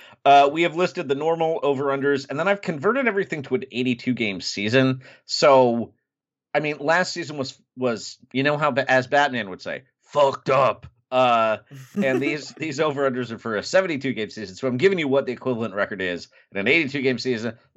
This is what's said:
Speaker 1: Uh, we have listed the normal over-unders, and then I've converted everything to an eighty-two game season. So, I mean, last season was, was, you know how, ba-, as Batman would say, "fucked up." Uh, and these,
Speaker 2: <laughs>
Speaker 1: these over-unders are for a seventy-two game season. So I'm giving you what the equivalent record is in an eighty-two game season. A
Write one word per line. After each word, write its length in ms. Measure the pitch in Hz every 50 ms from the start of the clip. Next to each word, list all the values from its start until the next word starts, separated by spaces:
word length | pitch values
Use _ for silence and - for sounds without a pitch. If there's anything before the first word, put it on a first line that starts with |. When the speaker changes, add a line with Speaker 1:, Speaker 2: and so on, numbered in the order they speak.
| - - - _ -
Speaker 1:
Uh, 240 | 139 143 139 143 143
we 120 | 147 160 175
have 120 | 170 151
listed 320 | 165 180 175 - 180 165
the 80 | 135 139
normal 460 | 135 151 160 165 165 165 160 165 - -
over-unders, 640 | 143 143 131 143 139 139 139 131 143 143 135 135 -
and 80 | 139
then 120 | 143 165 196
I've 100 | 202 202
converted 460 | - - 165 143 143 202 233 277 262
everything 360 | 233 196 202 185 - 170 156 131
to 120 | - 127
an 80 | 123 - -
eighty-two 420 | 101 120 127 127 123 120 - 127 123
game 280 | 117 117 104 95 87
season. 640 | - - - 101 101 110 117 135 131 131 131 131 - - - _ _
So, 680 | - - - 165 151 135 131 127 120 117 117 107 - _ _ _ _ _ _ _ _ _ _ _ _ -
I 60 | 147
mean, 180 | 156 151 151 135
last 320 | 143 147 165 180 185 180 -
season 240 | 175 165 131 151
was, 200 | 147 131 127 - _ _ _ -
was, 400 | 123 127 123 117 101 - - - _ _ _ -
you 100 | 127 135
know 140 | 147 147
how, 140 | 147 156 147
ba-, 180 | 123 135 123 -
as 160 | 131 131 123
Batman 420 | 110 147 143 143 139 127 120 107 98
would 100 | 90 85
say, 220 | - 92 73 - - _ _ _
"fucked 480 | _ _ - 147 143 139 135 - - -
up." 360 | 135 135 131 113 104 - - - _ _ _ -
Uh, 460 | 127 127 127 123 117 117 113 110 107 104 - - 147 135 131 - - 208 196
and 160 | 135 131 127
these, 320 | 135 147 147 147 131 - -
Speaker 2:
<laughs> 40 |
Speaker 1:
these 220 | - 160 160 139 131
over-unders 500 | 156 156 139 143 139 135 120 127 123 117
are 80 | 113
for 180 | 98 - 117 110
a 40 | 101
seventy-two 520 | 90 - - 185 190 175 156 135 135 135 123
game 180 | 110 107 95
season. 240 | - 110 107 92 95
So 120 | - -
I'm 100 | 131 127
giving 200 | 127 160 196 202
you 100 | 175 156
what 200 | 135 131 139 135
the 40 | 123
equivalent 440 | 120 113 - 131 123 110 113 107 92
record 260 | 101 98 - 107 92
is 260 | 92 90 87 82 - - _ _ _ _
in 60 | -
an 100 | 98 98
eighty-two 360 | 113 151 170 156 131 135 143 127
game 160 | 135 127 117
season. 320 | - 131 123 110 110 120
A 60 | 113 - _ _ -